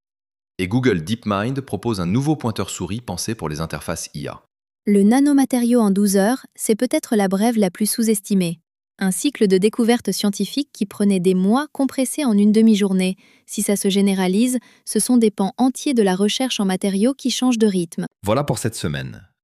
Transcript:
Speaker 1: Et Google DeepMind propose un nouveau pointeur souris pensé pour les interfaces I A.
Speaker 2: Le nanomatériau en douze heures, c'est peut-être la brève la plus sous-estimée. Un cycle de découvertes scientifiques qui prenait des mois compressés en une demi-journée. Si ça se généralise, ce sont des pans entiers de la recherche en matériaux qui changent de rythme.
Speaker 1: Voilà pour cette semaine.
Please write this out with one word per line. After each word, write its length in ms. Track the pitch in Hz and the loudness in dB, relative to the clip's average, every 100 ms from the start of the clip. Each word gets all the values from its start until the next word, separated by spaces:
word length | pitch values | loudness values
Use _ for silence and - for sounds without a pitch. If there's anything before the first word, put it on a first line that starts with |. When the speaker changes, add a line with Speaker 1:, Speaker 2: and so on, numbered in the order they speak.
| _ _ _ _ _ - | _ _ _ _ _ -8
Speaker 1:
Et 100 | 92 | -2
Google 340 | 123 123 90 | 0 2 0
DeepMind 600 | 78 113 107 101 113 139 | -2 -6 -4 -4 -4 -6
propose 360 | 131 101 117 98 | -8 -6 -4 -4
un 80 | 85 | -2
nouveau 300 | 117 147 151 | -2 0 -2
pointeur 320 | 120 107 95 | -4 -6 -8
souris 320 | - 87 113 | -8 -8 -8
pensé 340 | - 90 - | -8 -8 -8
pour 140 | 110 78 | -6 -6
les 140 | 76 | -6
interfaces 480 | 80 76 - 82 - | -6 -8 -8 -8 -10
I 140 | 73 67 | -12 -12
A. 140 | - _ _ _ _ | -14 _ _ _ _
Speaker 2:
Le 180 | - 202 | 0 4
nanomatériau 800 | 208 262 285 277 262 247 240 240 | 4 4 4 2 2 0 2 4
en 100 | 208 | 4
douze 280 | 190 202 196 | 2 2 2
heures, 260 | 202 262 - | 2 0 -6
c'est 220 | - - 208 | -6 -2 0
peut-être 400 | 254 311 - 214 | 0 -2 0 0
la 120 | 196 | 0
brève 280 | 190 233 226 | 0 0 2
la 140 | 185 | 0
plus 200 | - 208 | 0 -4
sous-estimée. 680 | - 220 208 - 196 175 165 _ _ _ - | 0 0 -2 0 0 0 -4 _ _ _ -6
Un 120 | 190 | -4
cycle 340 | - 294 - 208 | -2 -4 0 2
de 120 | 190 | 4
découvertes 520 | 214 - 226 240 - | 2 2 2 0 0
scientifiques 600 | - 208 202 196 277 285 | -2 -2 -2 -4 -4 -8
qui 120 | - | -6
prenait 360 | 202 - 202 190 | -8 -2 0 2
des 140 | 180 | 2
mois 340 | 185 190 247 302 | 2 2 0 0
compressés 540 | - 269 - 254 - | -4 -4 -2 -4 -2
en 120 | 269 202 | 0 4
une 140 | 208 | 4
demi-journée. 680 | 214 226 202 202 190 185 185 _ _ - | 6 6 4 2 0 -2 -4 _ _ -12
Si 160 | - | -6
ça 140 | 208 202 | -2 -2
se 140 | 196 | 0
généralise, 680 | 196 196 190 185 196 254 247 - _ | 2 2 2 0 2 0 -2 -6 _
ce 140 | - 220 | -6 -2
sont 180 | - 247 | 2 4
des 140 | 220 | 2
pans 240 | - 190 - | 2 -2 0
entiers 380 | 254 - 294 | 0 0 0
de 80 | 233 | 2
la 140 | 196 185 | 2 2
recherche 420 | 208 - 262 - | 0 0 -4 -2
en 60 | |
matériaux 500 | 190 185 202 196 240 | -2 -2 -2 0 0
qui 160 | 277 247 | 0 -4
changent 280 | - 254 233 | -2 0 2
de 100 | 220 | 2
rythme. 380 | 185 170 - - _ | 2 -2 -6 -10 _
Speaker 1:
Voilà 180 | 101 117 | -2 0
pour 160 | 147 127 | 0 -2
cette 160 | 113 | -4
semaine. 500 | - 87 71 65 53 - _ | -4 -6 -6 -8 -14 -20 _